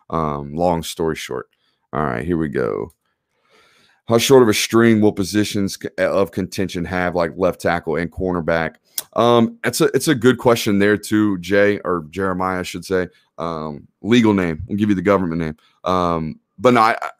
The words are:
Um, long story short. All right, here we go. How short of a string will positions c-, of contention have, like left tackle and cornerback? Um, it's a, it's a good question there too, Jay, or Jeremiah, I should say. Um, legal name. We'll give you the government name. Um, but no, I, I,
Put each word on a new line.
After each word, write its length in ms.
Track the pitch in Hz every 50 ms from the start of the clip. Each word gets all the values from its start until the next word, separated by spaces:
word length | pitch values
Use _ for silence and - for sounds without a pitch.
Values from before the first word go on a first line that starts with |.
| _ -
Um, 460 | - 82 80 78 73 71 71 71 73
long 280 | 80 87 90 87 82 80
story 340 | - - - 85 80 78
short. 340 | 69 - - 64 62 - _ _ _ _ _ _ _ _ - -
All 120 | 67 76
right, 200 | 71 62 58 67
here 140 | 85 87 80
we 100 | 80 76
go. 440 | - 67 64 55 50 50 52 - - _ _ _ _ _ _ _ _ _ _ _ _ _ _ _ _ _ _ _ _ _ _ -
How 80 | 113 117
short 240 | 117 - 135 131 123
of 60 | 110
a 60 | 101
string 460 | - - - - 113 117 117 113 107
will 120 | 104 107 90
positions 680 | 90 98 85 92 107 104 - - 107 101 95 - -
c-, 80 | - - - -
of 340 | 92 90 76 92 98 95 -
contention 520 | - 95 90 - - 98 87 - 92 85
have, 300 | 85 87 90 90 90 82
like 160 | 90 85 82 -
left 240 | 87 92 90 82 -
tackle 340 | - 95 85 85 - 82 78
and 160 | 78 87 80
cornerback? 640 | - - 95 92 90 87 80 78 82 82 82 80 - _ _ _ - - - _ -
Um, 480 | - 113 120 120 117 117 113 - - -
it's 180 | 123 113 -
a, 40 | 165 - -
it's 140 | 135 - -
a 80 | 147
good 200 | 120 - 127 120
question 440 | 117 - 127 117 113 - 113 101 98
there 160 | 101 104 104
too, 420 | 101 - - 107 104 107 104 98 92
Jay, 400 | 85 87 101 101 101 101 101 98 -
or 220 | - 90 87 78 73
Jeremiah, 480 | 80 92 98 95 92 90 92 92 92 90
I 40 | 90
should 200 | - - 92 85
say. 220 | - 95 92 90 87 _ _ _ _ _ -
Um, 480 | 80 85 82 80 78 78 73 71 - - _ _ -
legal 320 | 98 117 123 113 107 104
name. 300 | 98 90 85 80 78 87
We'll 120 | - 104 101
give 100 | 107 104
you 80 | 104
the 40 | 92
government 400 | 87 101 101 95 92 85 80 85
name. 160 | 82 78 78 _ _ _ _ _ -
Um, 560 | - 92 92 90 87 85 82 80 78 - - _ _ _ -
but 160 | 98 123 123
no, 60 | 117
I, 160 | 110 113 117 -
I, 100 | - 78 - -